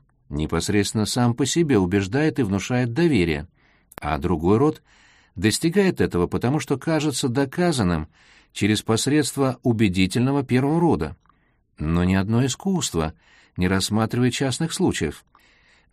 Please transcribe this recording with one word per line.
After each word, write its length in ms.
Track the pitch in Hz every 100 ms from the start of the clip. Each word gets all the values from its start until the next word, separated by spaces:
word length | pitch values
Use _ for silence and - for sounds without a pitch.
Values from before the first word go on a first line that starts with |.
| _ _ _
непосредственно 800 | 73 76 82 92 101 98 110 101
сам 280 | 127 120
по 120 | 120 135
себе 340 | 165 170 110
убеждает 600 | 90 98 95 131 156 -
и 40 |
внушает 500 | 104 98 - 123 123
доверие, 540 | 117 170 120 82 73 78 _ _ _ _ -
а 180 | 76 76
другой 400 | 82 82 85 110
род 260 | 151 156 _ _ _ _ _ -
достигает 640 | 104 - 165 190 190 -
этого, 260 | 90 87 87
потому 320 | 92 117 147
что 180 | - 139
кажется 520 | - 156 151 131 135
доказанным 800 | 120 135 175 175 135 92 80 80 _ _ - _
через 300 | - 104 107
посредство 800 | - 110 131 151 135 135 131 123
убедительного 800 | 131 110 107 90 95 120 127 143
первого 360 | 135 123 139 165
рода. 360 | 170 87 78 - _ _ _ _ _ -
Но 260 | 78 85
ни 120 | 90 95
одно 300 | 98 113 135
искусство 680 | - 196 185 - 85 78 - _ _ _ -
не 100 | 90
рассматривает 640 | 95 - 107 110 120 123
частных 400 | - 135 131 165
случаев. 520 | - 156 - 78 - _ _ _ _ _ _ _